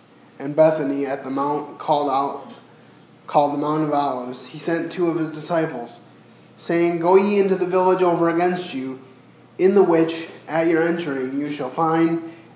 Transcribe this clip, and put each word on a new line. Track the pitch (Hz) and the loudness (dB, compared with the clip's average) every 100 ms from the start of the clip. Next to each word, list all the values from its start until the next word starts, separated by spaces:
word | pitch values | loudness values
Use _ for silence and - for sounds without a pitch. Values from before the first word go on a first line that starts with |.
| _ - - - | _ -20 -20 -12
and | 139 147 | -2 4
Bethany | 160 151 139 139 135 | 4 2 -4 -4 -4
at | 139 | -6
the | 131 | -6
mount | 135 147 147 143 - | -4 -2 -4 -6 -8
called | - 147 143 | -2 -2 0
out, | 135 143 - - - - - - - - - - | -2 -2 -6 -16 -20 -20 -20 -20 -20 -20 -20 -2
called | 156 143 | 2 2
the | 143 | 0
Mount | 147 156 | -2 0
of | 156 | 0
Olives, | 143 143 127 123 127 | 0 0 -4 -8 -12
he | - 151 | -14 -10
sent | 170 165 143 | -4 -4 -4
two | 185 170 | -2 -2
of | 156 | 0
his | 156 | -4
disciples, | 151 - 170 156 127 117 - - - - - - - | -6 -4 -2 -2 -4 -12 -16 -20 -20 -20 -20 -20 -12
saying, | - 170 170 170 | -2 2 2 2
'Go | 165 | 4
ye | 190 208 202 | 6 6 2
into | 190 | 2
the | 185 175 | 2 0
village | 185 185 180 | 2 4 4
over | 180 165 170 | 4 2 2
against | 165 180 180 - | 2 0 0 -6
you, | 135 131 131 - - - - - - | -8 -8 -10 -16 -20 -20 -20 -14 0
in | 180 202 | 4 4
the | |
which | 175 165 165 - - - - | 4 4 2 -2 -10 -16 -6
at | 156 165 | -2 2
your | 165 | 2
entering | 165 170 151 135 131 139 | 2 -2 -4 -6 -4 -4
you | 147 | -6
shall | 147 135 | -6 -6
find | - 165 165 165 165 - - - | -2 0 2 2 0 -6 -14 -20